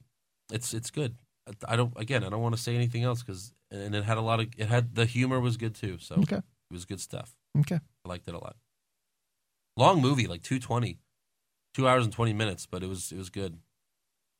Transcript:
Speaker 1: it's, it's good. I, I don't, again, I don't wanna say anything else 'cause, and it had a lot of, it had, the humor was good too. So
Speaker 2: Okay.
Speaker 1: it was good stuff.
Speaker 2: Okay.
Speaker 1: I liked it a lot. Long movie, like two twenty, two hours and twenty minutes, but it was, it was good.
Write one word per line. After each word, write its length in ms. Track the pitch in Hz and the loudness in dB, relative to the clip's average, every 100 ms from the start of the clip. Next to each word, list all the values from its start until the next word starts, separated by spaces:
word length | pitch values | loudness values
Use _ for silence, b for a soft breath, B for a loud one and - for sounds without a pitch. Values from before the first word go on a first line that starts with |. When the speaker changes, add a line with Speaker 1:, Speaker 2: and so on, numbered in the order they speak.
| _ _ _ _ _ | _ _ _ _ _
Speaker 1:
it's, 220 | 110 - | -6 -4
it's 160 | 113 117 | -6 -6
good. 260 | - 135 - _ _ - | -4 -4 -6 _ _ -20
I, 240 | - - | -14 -2
I 40 | 117 | 0
don't, 180 | 123 120 | 0 -2
again, 260 | 113 131 | -2 -2
I 60 | 95 | -2
don't 140 | 110 | -2
wanna 140 | 117 117 | 0 0
say 160 | 120 120 | 0 0
anything 260 | 120 120 | 0 0
else 180 | 123 120 | 0 -2
'cause, 300 | 120 92 107 - _ | -6 -10 -12 -20 _
and 240 | 98 101 | -10 -4
it 100 | 104 | -2
had 140 | 104 110 | 0 0
a 20 | |
lot 200 | 113 113 | 2 2
of, 80 | 113 - | 0 -4
it 100 | 107 | 2
had, 260 | 120 120 | 2 2
the 120 | 113 117 | 2 2
humor 340 | 120 127 131 | 2 2 2
was 160 | 123 113 | 2 0
good 180 | 113 | -4
too. 220 | 107 101 85 | -4 -8 -8
So 160 | - 87 | -2 2
Speaker 2:
Okay. 200 | 170 - | 4 2
Speaker 1:
it 60 | - _ _ | -4 _ _
was 140 | 90 | -14
good 160 | 87 92 | -10 -10
stuff. 340 | - - - _ _ 143 | -10 -10 -12 _ _ 2
Speaker 2:
Okay. 200 | 147 170 - _ | 2 0 -6 _
Speaker 1:
I 40 | 90 | -12
liked 200 | 90 - | -12 -10
it 60 | |
a 40 | 85 | -12
lot. 180 | - - _ _ _ _ _ _ _ _ _ _ _ - | -12 -18 _ _ _ _ _ _ _ _ _ _ _ 4
Long 240 | 143 185 | 6 8
movie, 240 | 127 143 95 | 4 4 0
like 160 | 85 | -2
two 160 | - 131 | -4 -4
twenty, 400 | 127 120 120 - _ _ _ _ _ _ _ | 0 -2 -2 -6 _ _ _ _ _ _ _
two 160 | - 131 | 2 4
hours 160 | 127 | 6
and 80 | 113 | 4
twenty 220 | - 117 | 2 2
minutes, 320 | 107 110 87 - | 2 0 -2 -8
but 160 | 92 | -8
it 60 | 92 | -6
was, 220 | 92 - | -6 -8
it 60 | 87 | -10
was 140 | 92 | -10
good. 280 | 98 95 82 _ _ _ _ _ _ _ _ | -6 -6 -8 _ _ _ _ _ _ _ _